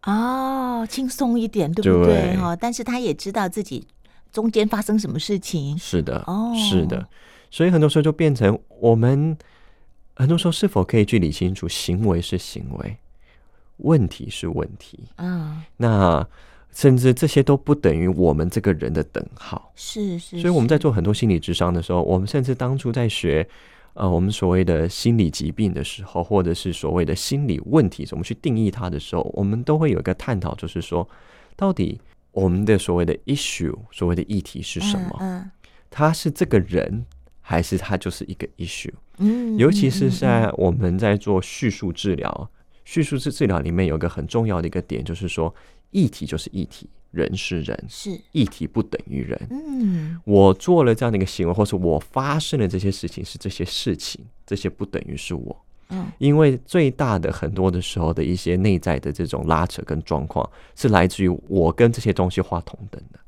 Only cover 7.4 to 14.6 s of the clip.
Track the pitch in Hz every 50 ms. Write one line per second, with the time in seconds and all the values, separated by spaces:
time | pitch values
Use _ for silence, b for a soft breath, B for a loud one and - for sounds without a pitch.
7.4 | b b - - 160 180 180 160 151 147 - 156 147 156 151 - 170 151 139 117
8.4 | 113 98 107 - - - - - - 117 117 113 117 123 135 139 151 160 156 156
9.4 | b b b b b b b b b b b - - - _ - 127 139 170 170
10.4 | - 175 160 - - 196 - 104 92 - - 113 104 101 - 110 87 76 76 -
11.4 | 95 90 95 - - 85 - - - - 87 92 113 104 87 85 90 - - 92
12.4 | - - - - - 65 - - - - 107 - - - - - - _ _ -
13.4 | _ - _ - _ - - - - 139 165 147 104 82 - - - - - -
14.4 | - 85 - -